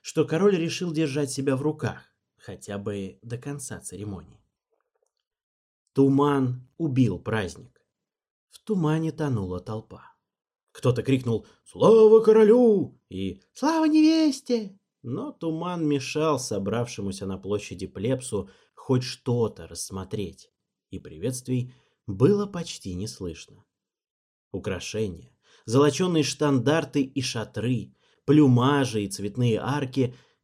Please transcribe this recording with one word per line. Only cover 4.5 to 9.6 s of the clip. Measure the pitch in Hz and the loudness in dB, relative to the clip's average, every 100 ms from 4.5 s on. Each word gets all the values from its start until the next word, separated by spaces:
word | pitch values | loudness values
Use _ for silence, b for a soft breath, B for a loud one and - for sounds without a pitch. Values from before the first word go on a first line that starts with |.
| _ _ _ _ _ _ _ _ _ _ _ _ _ _ | _ _ _ _ _ _ _ _ _ _ _ _ _ _
Туман | - 139 139 143 139 127 127 - - | 2 4 4 2 2 0 -4 -10 -8
убил | 165 131 120 90 | -2 2 2 0
праздник. | - 110 92 - - _ _ _ _ _ _ _ _ | -4 -4 -4 -10 -20 _ _ _ _ _ _ _ _
В | - | -14
тумане | - 208 151 156 160 | -6 -2 0 0 -2
тонула | 160 151 117 92 | -4 -4 -4 -4
толпа. | 90 | -8